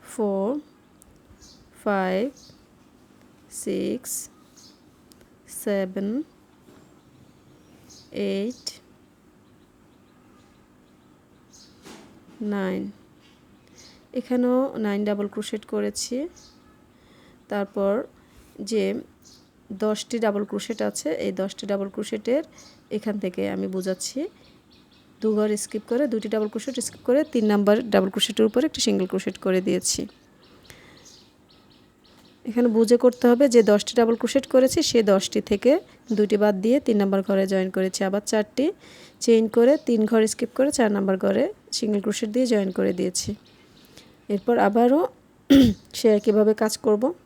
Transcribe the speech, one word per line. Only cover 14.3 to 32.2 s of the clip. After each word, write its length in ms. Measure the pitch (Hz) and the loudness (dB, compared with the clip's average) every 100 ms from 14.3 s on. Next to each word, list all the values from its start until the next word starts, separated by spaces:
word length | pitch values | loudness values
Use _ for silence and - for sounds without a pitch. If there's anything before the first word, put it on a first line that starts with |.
| 247 247 254 269 - | -2 0 0 -2 -4
nine 220 | 214 202 | -4 -2
ডাবল 220 | 208 202 202 | -2 -4 -4
ক্রোশেট 340 | 240 220 214 - | -8 -8 -10 -6
করেছি। 500 | 214 208 202 - 247 330 - - _ _ _ _ _ _ _ - - _ | -4 -4 -6 -8 -6 -8 -12 -20 _ _ _ _ _ _ _ -20 -20 _
তারপর 440 | 208 196 - 196 208 - _ _ - - - | -6 -6 -4 -2 -2 -6 _ _ -20 -20 -16
যে 240 | 202 214 190 220 - _ - - _ _ _ | -4 -2 -2 -4 -10 _ -20 -20 _ _ _
দশটি 460 | 196 214 214 - 233 | -4 -2 -2 -4 -2
ডাবল 240 | 220 202 | -2 -2
ক্রোশেট 340 | 208 208 - 220 | -4 -6 -8 -6
আছে, 260 | 208 202 - - | -6 -4 -6 -4
এই 140 | 202 | -6
দশটি 320 | 185 190 - 202 | -4 -6 -8 -6
ডাবল 220 | 202 196 | -6 -6
ক্রোশেটের 540 | - 214 214 220 262 320 - - - _ | -8 -8 -6 -2 -2 -4 -16 -20 -20 _
এখান 240 | 214 214 202 | -8 -6 -6
থেকে 240 | 190 180 196 | -6 -4 -6
আমি 160 | 196 196 | -4 -6
বোঝাচ্ছি, 500 | 185 185 185 - - 339 _ - _ _ _ _ _ _ _ | -6 -6 -6 -6 -8 -8 _ -20 _ _ _ _ _ _ _
দু 80 | 220 | -2
ঘর 140 | 214 214 208 | 0 0 -2
স্কিপ 280 | - 220 - | -6 -10 -4
করে, 160 | 233 285 | -2 0
দুটি 220 | 220 208 | -2 -4
ডাবল 200 | 220 214 | -4 -4
ক্রোশেট 280 | 220 240 254 | -6 -8 -8
স্কিপ 220 | 208 - | -8 -8
করে 160 | - 254 | 0 0
তিন 200 | 302 247 214 | 2 0 2
নাম্বার 300 | 208 202 214 247 | 2 4 2 4
ডাবল 200 | 196 190 | 2 2
ক্রোশেটের 340 | 208 - 214 220 | -2 -4 2 2
উপর 140 | 240 | 2
একটি 160 | 302 - | -2 -2
সিঙ্গেল 260 | - 196 185 | -2 0 -2
ক্রোশেট 300 | 190 - 190 | -4 -6 -6
করে 220 | 196 185 | -2 0
দিয়েছি। 400 | 185 185 - - - _ _ _ _ - - - - - - - _ _ _ _ _ _ _ _ _ _ | 0 -2 -2 -6 -8 _ _ _ _ -20 -20 -20 -20 -20 -20 -20 _ _ _ _ _ _ _ _ _ _